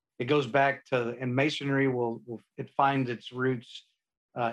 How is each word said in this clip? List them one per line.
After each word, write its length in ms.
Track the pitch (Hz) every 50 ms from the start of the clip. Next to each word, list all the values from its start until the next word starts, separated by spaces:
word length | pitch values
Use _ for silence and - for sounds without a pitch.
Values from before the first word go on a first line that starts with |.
| _ _ _ -
It 80 | 127
goes 200 | 123 147 147 135 117
back 360 | 120 143 135 139 135 - - -
to, 280 | 135 123 117 117 120 120
and 160 | 131 127 123
Masonry 540 | 131 143 156 147 - 143 139 139 135 135 135
will, 340 | 123 123 120 117 117 113 -
will, 160 | 120 113 107 - _ _ -
it 120 | 131 -
finds 380 | - - 139 139 139 135 131 120
its 220 | 120 107 - -
roots, 540 | 123 127 127 131 131 117 123 - - - - _ _ _ _ _ _ _ _ _ -
uh, 160 | 123 120 117